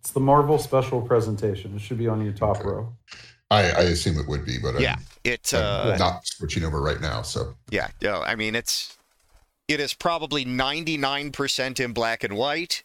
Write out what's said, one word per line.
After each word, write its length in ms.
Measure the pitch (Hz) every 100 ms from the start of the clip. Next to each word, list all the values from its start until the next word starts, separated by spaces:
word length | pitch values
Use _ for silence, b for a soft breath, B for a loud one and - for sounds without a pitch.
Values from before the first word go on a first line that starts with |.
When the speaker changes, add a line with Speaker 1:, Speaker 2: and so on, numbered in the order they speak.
Speaker 1:
It's 120 | -
the 80 | -
Marvel 380 | 135 143 143 151
special 440 | - 135 123 127
presentation. 720 | 110 120 107 104 110 95 95 101
It 40 |
should 160 | - 120
be 100 | 113
on 140 | 110
your 80 | 107
top 240 | 101 107 101
Speaker 2:
Okay. 80 | 101
Speaker 1:
row. 220 | 98 117 - _ B B B _
Speaker 2:
I, 200 | 107 90
I 120 | 78
assume 360 | 87 80 - 78
it 80 | 69
would 180 | 69
be, 140 | - 62
but 160 | 58
I'm, 60 | 64
Speaker 3:
Yeah, 140 | 127 - - -
it's, 300 | - 120 -
Speaker 2:
I'm 400 | 123 107 98 101
Speaker 3:
uh, 40 | 101
Speaker 2:
not 300 | 90 87 -
switching 380 | - 78 85
over 160 | 80 76
right 200 | 73 71
now, 220 | 76 57
so. 320 | - - - - -
Speaker 3:
Yeah, 180 | 101 60 -
no, 200 | 101 95
I 120 | -
mean, 200 | 113 110 110
it's, 400 | - - - - _ _ _ _ _ _ _
it 120 | 147
is 140 | 139
probably 500 | - 175 170 151 147
ninety-nine 880 | 127 127 131 151 165 156 139 139 147
percent 480 | 139 139 - 131 127
in 140 | 123
black 320 | 117 113 113
and 120 | 110 104
white. 460 | 135 151 175 -